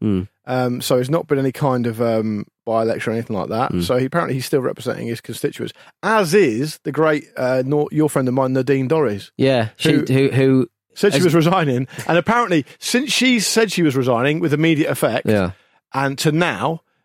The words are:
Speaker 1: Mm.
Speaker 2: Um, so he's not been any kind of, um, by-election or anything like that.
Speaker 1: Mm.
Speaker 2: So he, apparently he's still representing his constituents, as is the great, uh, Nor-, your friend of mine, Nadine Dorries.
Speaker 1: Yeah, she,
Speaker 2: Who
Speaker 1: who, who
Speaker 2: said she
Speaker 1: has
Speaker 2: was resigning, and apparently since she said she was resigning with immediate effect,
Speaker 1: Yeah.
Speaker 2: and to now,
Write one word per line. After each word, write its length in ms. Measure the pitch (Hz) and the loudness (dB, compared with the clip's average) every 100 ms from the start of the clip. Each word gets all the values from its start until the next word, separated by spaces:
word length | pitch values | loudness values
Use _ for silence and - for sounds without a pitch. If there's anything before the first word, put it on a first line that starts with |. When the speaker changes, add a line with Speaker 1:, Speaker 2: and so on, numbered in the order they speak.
Speaker 1:
Mm. 240 | 110 95 98 _ | -2 -2 -4 _
Speaker 2:
Um, 360 | - 127 127 123 | -6 -4 -2 -4
so 180 | 123 131 | 0 0
he's 120 | 127 | 0
not 180 | 165 170 | -2 -2
been 100 | 143 | -2
any 140 | 135 | -2
kind 340 | - 143 127 120 | -2 -2 0 -2
of, 140 | 110 | -2
um, 420 | 117 113 110 104 - _ | 0 0 -2 -4 -8 _
by-election 480 | - 113 113 - - | -4 0 0 -2 -4
or 20 | |
anything 220 | 113 113 104 | -4 -4 -6
like 120 | 69 | -4
that. 220 | 95 135 | -2 -2
Speaker 1:
Mm. 120 | 90 | -2
Speaker 2:
So 120 | 87 127 | 0 0
he, 80 | 131 | 0
apparently 280 | 170 - | -2 -2
he's 120 | 131 127 | -4 -2
still 140 | 143 | -2
representing 460 | 127 - 123 - 117 | -2 -6 -6 -6 -6
his 140 | 117 | -8
constituents, 520 | - 107 147 - 110 - - _ | -10 -8 -6 -6 -12 -12 -20 _
as 320 | 190 220 175 | -2 0 2
is 440 | 202 160 110 151 - | 4 4 2 -4 -8
the 80 | - | -6
great, 340 | 139 156 151 - - | 0 2 0 -4 -4
uh, 260 | 127 131 | -2 0
Nor-, 240 | 131 147 147 | 0 0 0
your 160 | 151 151 | 0 0
friend 160 | 143 127 | 0 0
of 80 | |
mine, 180 | 131 131 | 0 0
Nadine 340 | 131 131 143 127 | 0 0 0 0
Dorries. 420 | 160 135 101 - - | 0 0 -2 -8 -2
Speaker 1:
Yeah, 320 | 135 127 110 - | 2 2 0 -2
she, 160 | 160 | 2
Speaker 2:
Who 120 | 143 | 2
Speaker 1:
who, 240 | - 131 139 | 2 2 2
who 400 | 127 135 131 123 _ _ | 4 4 4 0 _ _
Speaker 2:
said 180 | - 202 | 0 2
she 60 | - | 4
Speaker 1:
has 80 | 180 | 4
Speaker 2:
was 80 | |
resigning, 520 | 160 160 185 151 123 135 - 127 | 4 4 2 0 -2 -4 -8 -2
and 80 | 165 | 0
apparently 480 | 175 233 226 165 - - | 2 0 2 0 -2 -8
since 340 | - 240 277 | -2 -2 0
she 260 | - 254 240 | 0 2 2
said 320 | 185 220 226 | 0 0 0
she 120 | 185 | 2
was 120 | 156 | 0
resigning 460 | 131 127 120 135 156 | 2 2 2 2 0
with 140 | 170 | 0
immediate 340 | 147 160 151 151 | 2 2 2 0
effect, 360 | 139 143 117 - | 0 0 0 0
Speaker 1:
Yeah. 220 | 107 90 - _ _ _ | 0 0 -6 _ _ _
Speaker 2:
and 240 | 135 139 139 | -4 -4 -2
to 120 | 160 | -2
now, 480 | 156 175 101 131 165 _ _ | 0 0 -2 -4 -6 _ _